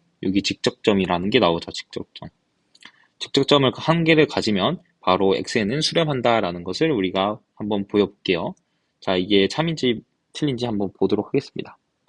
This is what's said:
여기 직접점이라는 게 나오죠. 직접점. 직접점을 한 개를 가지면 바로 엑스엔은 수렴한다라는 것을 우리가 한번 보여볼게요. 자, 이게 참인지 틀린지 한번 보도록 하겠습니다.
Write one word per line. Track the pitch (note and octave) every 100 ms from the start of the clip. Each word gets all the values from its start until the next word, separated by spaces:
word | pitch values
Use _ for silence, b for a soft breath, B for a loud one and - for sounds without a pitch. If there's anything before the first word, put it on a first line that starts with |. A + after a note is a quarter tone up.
| _ -
여기 | F#2+ G2
직접점이라는 | - G2+ - - - G2 F2+ F2 F#2+
게 | B2
나오죠. | F2+ E2+ E2
직접점. | - - - - - E2 _ _ _ _ _ b b b b
직접점을 | - C#3 C3+ C#3+ C3 -
한 | - E3
개를 | D#3+ D#3 C#3+
가지면 | G2 G#2+ G2 A2 F#3 _ _
바로 | - F#2 F#2+ -
엑스엔은 | - A#2 G2+ C#3+
수렴한다라는 | D3+ E3 D#3 C3 A#2 A2+ F#2 F2
것을 | F2 F2+ D#3+
우리가 | A#2+ F#2 G2 G2+ G#2+ _ -
한번 | G#2+ G#2 G2
보여볼게요. | G#2 G2 - - E2 A#2 - _ _ _ _
자, | - F#2
이게 | F#2 G2 F#2+
참인지 | - E3 D#3 B2+ A2 - _ _
틀린지 | - D3+ A#2+ A#2+
한번 | G#2 G2
보도록 | - - G#2 -
하겠습니다. | C#3 - - - - _ _